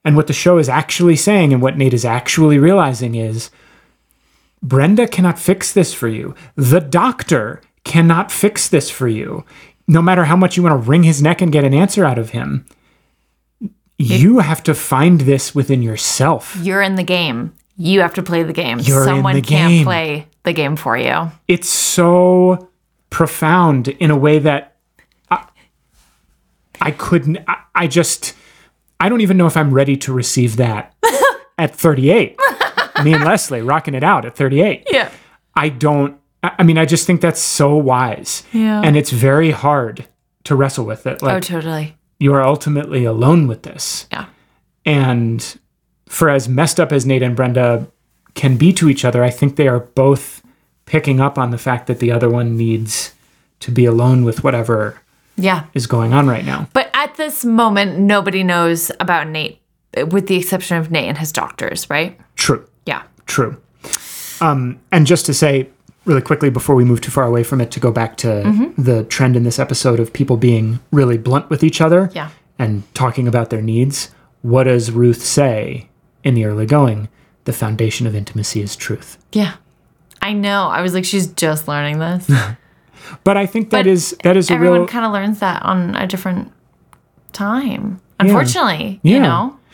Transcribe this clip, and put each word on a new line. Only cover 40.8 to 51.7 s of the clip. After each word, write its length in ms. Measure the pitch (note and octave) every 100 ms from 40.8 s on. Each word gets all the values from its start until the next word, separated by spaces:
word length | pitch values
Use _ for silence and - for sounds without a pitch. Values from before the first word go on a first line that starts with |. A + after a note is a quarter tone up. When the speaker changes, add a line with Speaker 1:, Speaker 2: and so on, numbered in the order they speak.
| A2
Speaker 1:
with 200 | A2 -
it. 140 | -
Like, 120 | C#3 F#3
Speaker 2:
Oh, 40 |
totally. 560 | F3+ E3+ D#3+ D#3 D3+ - _ -
Speaker 1:
you 120 | C#3 C#3
are 80 |
ultimately 600 | C3+ D3 - D3 - C3+ A#2+
alone 420 | A2+ B2 E3+ C#3+
with 160 | G#2+
this. 420 | - - - - -
Speaker 2:
Yeah. 140 | - - _ _ _ _ _ -
Speaker 1:
And 760 | D3 C3 B2 A#2 A2+ - - _ _ _ _ _
for 220 | - D#3+
as 180 | C#3+ A#2+
messed 320 | B2+ D#3 -
up 120 | E3
as 140 | D3 B2
Nate 180 | C3+
and 120 | B2 A#2+
Brenda 520 | B2+ B2 B2 A#2 - _ _ _ _ -
can 200 | C#3 B2
be 140 | D#3+
to 140 | F#3 D#3+
each 140 | C#3
other, 200 | B2 B2
I 60 | B2
think 240 | B2 C#3+ C3+
they 120 | C#3
are 120 | A#2+
both 640 | - - C3+ C#3 - - _ _ _ _ -
picking 340 | D#3 D3 C3
up 180 | C#3 C#3
on 100 | B2
the 60 | A#2+
fact 300 | -